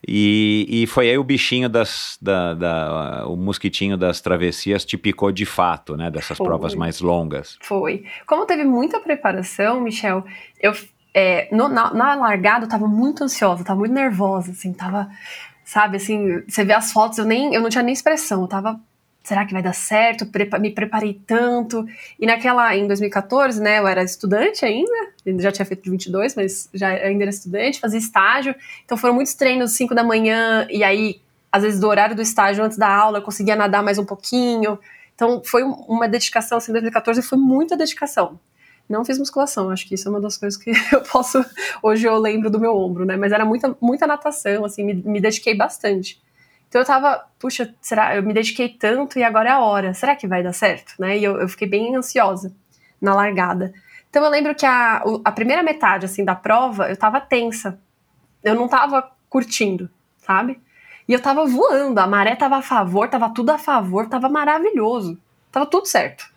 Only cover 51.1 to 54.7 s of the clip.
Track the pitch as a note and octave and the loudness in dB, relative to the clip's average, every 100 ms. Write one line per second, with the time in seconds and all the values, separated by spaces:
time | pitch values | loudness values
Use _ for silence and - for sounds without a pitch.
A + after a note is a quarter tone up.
51.1 | G#3 G3+ G3 F#3 - G3+ G3+ A#3 C4 B3 | 0 0 0 -4 -4 -2 -2 0 -4 -2
52.1 | B3+ G3+ F#3 F#3 - _ _ _ _ G3 | 2 2 0 -8 -14 _ _ _ _ 2
53.1 | G3 G#3 F#3+ F3+ F3+ F#3 - _ - _ | 4 2 0 0 -2 -4 -10 _ -20 _
54.1 | C#4+ D4+ D4 D4 D4 C#4 | 2 4 2 0 2 2